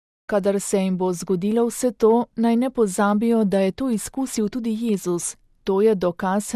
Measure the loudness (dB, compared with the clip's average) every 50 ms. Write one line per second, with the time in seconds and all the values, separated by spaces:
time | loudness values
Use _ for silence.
0 | _ _ _ _ _ -2 -2 0 2 2 0 0 -2 0 0 0 2 2 0 0
1 | 0 -2 -2 -2 -2 -2 -2 -2 0 0 0 2 0 0 -2 -2 -2 -2 0 2
2 | 4 4 4 4 2 -2 -4 -2 0 2 2 2 0 0 0 0 0 0 2 0
3 | 0 2 2 2 2 2 2 2 2 2 2 2 0 0 -2 -2 -4 -2 -2 -4
4 | -4 -6 -6 -6 -6 -4 -2 -2 -4 -2 -4 -4 -4 -4 -4 -2 -2 -2 -2 -2
5 | -2 -2 -4 -2 -4 -6 -10 _ _ _ _ _ -4 -2 0 2 4 4 2 2
6 | 0 -2 -2 -2 -2 -2 -2 -2 -2 -2 -2